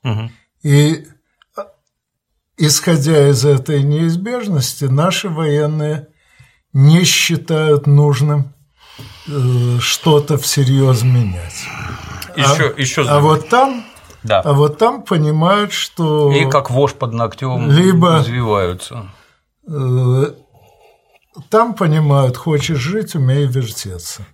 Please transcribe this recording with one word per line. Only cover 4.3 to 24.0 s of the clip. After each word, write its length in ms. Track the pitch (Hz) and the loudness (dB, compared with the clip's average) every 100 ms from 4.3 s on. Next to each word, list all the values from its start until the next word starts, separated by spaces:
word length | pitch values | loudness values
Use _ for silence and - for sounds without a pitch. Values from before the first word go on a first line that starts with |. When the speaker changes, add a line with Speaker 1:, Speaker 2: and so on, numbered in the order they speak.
| 247 208 156 123 - | -6 -2 -2 -4 -4
Speaker 2:
наши 440 | 139 135 175 185 202 | -2 0 0 -2 -6
военные 800 | 156 156 147 151 156 151 156 - _ _ _ _ _ _ | -4 -2 0 -2 -2 -4 -6 -10 _ _ _ _ _ _
не 320 | 135 143 165 | 4 6 6
считают 840 | 185 - - 165 165 156 156 147 143 | 4 0 -2 -4 -2 0 2 2 4
нужным 640 | 143 147 127 147 147 135 _ _ _ - - - - - | 4 4 2 0 0 -4 _ _ _ -20 -20 -20 -18 -10
э, 500 | 147 123 123 120 120 | -4 0 0 0 -2
что-то 580 | 127 - 165 147 147 147 | -2 -2 2 2 2 -4
всерьез 680 | - 147 131 135 135 120 | -2 0 2 2 2 2
менять. 640 | 127 123 107 87 85 - - - - - - - - | 2 2 0 -6 -12 -14 -14 -12 -12 -14 -14 -16 -12
Speaker 1:
Еще, 380 | - 139 156 147 | -2 0 2 -2
Speaker 2:
А, 40 | 127 | -2
Speaker 1:
еще 200 | 127 - | -4 -2
Speaker 2:
а 40 | |
Speaker 1:
за- 140 | 131 147 | 0 2
Speaker 2:
вот 300 | 151 156 - | 2 0 2
там, 340 | 240 269 247 - - - - | 2 2 -2 -12 -20 -20 -16
Speaker 1:
Да. 160 | 113 98 | -2 0
Speaker 2:
а 120 | 147 | 2
вот 240 | 143 147 147 | 2 2 2
там 260 | 226 262 | 0 0
понимают, 720 | - 170 151 156 165 202 208 | -4 0 0 0 2 2 -2
что 580 | - - - 160 151 143 | -6 -8 -4 -2 2 2
Speaker 1:
И 180 | 139 135 | 2 2
как 200 | 139 135 | 0 0
вошь 220 | 127 139 | 0 0
под 200 | - 123 | -2 -8
ногтем 560 | 117 117 - 131 127 143 | -4 -6 -6 -6 -4 2
Speaker 2:
либо, 500 | 147 185 175 175 160 | 4 4 4 4 4
Speaker 1:
извиваются. 880 | 113 123 113 104 90 90 - 120 95 - _ _ _ _ - | 0 -2 0 0 0 -6 -12 -14 -14 -20 _ _ _ _ -12
Speaker 2:
э, 580 | 147 127 127 127 127 143 - _ _ _ _ _ _ _ _ _ - - | -6 -2 0 0 0 -2 -6 _ _ _ _ _ _ _ _ _ -20 -2
там 240 | 214 240 | 0 0
понимают: 640 | - 175 156 147 139 131 123 | -2 0 2 2 2 2 -2
хочешь 400 | 165 147 131 147 | -2 -2 -2 -4
жить, 360 | 131 214 - | -2 -4 -4
умей 300 | 165 131 139 139 | -2 0 2 0
вертеться. 800 | 131 113 101 98 87 | -2 -6 -10 -12 -12